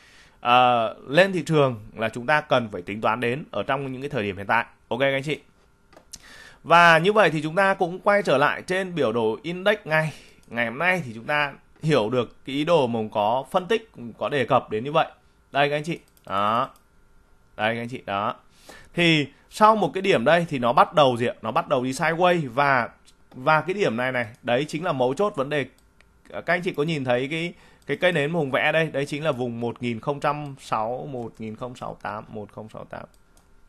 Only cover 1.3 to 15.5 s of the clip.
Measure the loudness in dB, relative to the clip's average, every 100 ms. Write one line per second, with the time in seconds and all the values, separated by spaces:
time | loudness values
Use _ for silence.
1.3 | 2 0 2 2 0 -10 -6 -6 -4 0
2.3 | 0 2 0 0 -8 -8 -4 -2 0 -2
3.3 | -4 -6 -6 -4 -4 -4 -8 -8 -6 -4
4.3 | -6 0 0 -2 _ -8 -2 0 -2 -4
5.3 | -8 -10 _ _ _ _ -20 _ -20 -20
6.3 | -20 -20 -10 4 8 8 8 4 4 4
7.3 | 2 -4 0 0 0 -4 -4 0 0 2
8.3 | 2 2 0 -4 -4 -4 -2 -2 0 -2
9.3 | -2 -8 -4 -2 -2 -2 -2 -2 -8 -20
10.3 | -20 -12 -6 -4 -2 -2 -2 -4 -10 -4
11.3 | -2 -2 -6 _ _ 0 0 2 0 -2
12.3 | -6 -8 -4 2 2 2 -2 -4 0 0
13.3 | 0 -2 -4 -2 -4 -4 -18 -16 -8 -4
14.3 | -2 2 2 2 -6 -2 0 -2 -6 _
15.3 | _ _